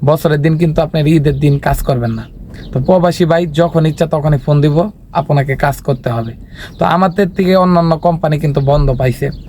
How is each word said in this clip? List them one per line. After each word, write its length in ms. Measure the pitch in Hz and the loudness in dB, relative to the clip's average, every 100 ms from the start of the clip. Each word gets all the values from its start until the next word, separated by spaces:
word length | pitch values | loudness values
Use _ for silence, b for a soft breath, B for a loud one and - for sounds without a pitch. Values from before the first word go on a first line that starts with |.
বছরের 380 | 143 156 165 151 | 0 2 0 0
দিন 160 | 156 156 | 0 2
কিন্তু 240 | 165 151 | 0 0
আপনার 240 | 156 160 151 | -2 0 2
ঈদের 340 | 160 151 135 | 2 2 2
দিন 180 | 147 139 | 2 2
কাজ 240 | - - | 0 -2
করবেন 280 | - 127 117 | 0 -2 -2
না। 180 | 113 - - - B B | -4 -10 -16 -18 B B
তো 80 | 131 | -2
প্রবাসী 440 | 131 185 175 170 | 2 2 2 0
ভাই 220 | 165 165 175 | 2 2 0
যখন 400 | 143 170 165 156 | 0 2 2 0
ইচ্ছা 200 | 151 160 | 0 -2
তখনই 320 | 156 151 147 | 0 0 0
ফোন 220 | - 147 | 2 2
দিব, 300 | 147 151 208 - - | 4 2 -2 -6 -8
আপনাকে 440 | - 151 143 139 135 | -4 0 0 0 -2
কাজ 200 | 143 131 | -2 -2
করতে 340 | - 139 123 | -4 -4 -4
হবে। 220 | 117 113 - B B B B | -4 -6 -10 B B B B
তো 60 | |
আমাদের 460 | 165 170 185 175 190 | 0 2 0 0 -2
থেকে 260 | 190 185 185 | 0 2 4
অন্যান্য 400 | 185 175 165 160 | 4 2 2 2
কোম্পানি 420 | 175 165 156 151 | 0 0 0 0
কিন্তু 220 | 151 139 | 0 0
বন্ধ 300 | 139 147 139 | 2 2 2
পাইছে, 400 | 127 127 120 143 - | 2 0 -2 -4 -6